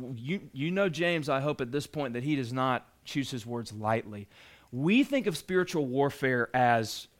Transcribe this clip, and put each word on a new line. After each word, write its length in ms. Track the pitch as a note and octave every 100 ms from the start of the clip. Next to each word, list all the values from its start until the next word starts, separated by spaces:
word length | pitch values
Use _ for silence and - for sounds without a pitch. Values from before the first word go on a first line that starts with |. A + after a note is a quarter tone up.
| B2+ A#2+
you, 320 | B2+ G3 -
you 200 | C3 D#3
know 160 | F#3+ G3
James, 400 | D3 F3 E3 C#3+
I 140 | C3+
hope 180 | D3 D3
at 100 | B2
this 160 | C#3+ -
point, 280 | D3+ C3+
that 100 | A#2
he 100 | C#3
does 180 | C#3+ A#2+
not 360 | C3 C3 A#2+ - _
choose 260 | - D3 B2+
his 160 | B2+ A#2
words 260 | A#2+ A2
lightly. 540 | G#2+ G#2+ A2+ G#2+ G#2 G2+ - - - -
We 320 | B2 D#3 A#3+
think 240 | - C#4 G3+
of 80 | D#3
spiritual 500 | - F#3 F3+ D#3+ C3+
warfare 640 | C3 C#3 - C3+ B2 A#2
as 540 | B2+ B2 A#2 A2 - -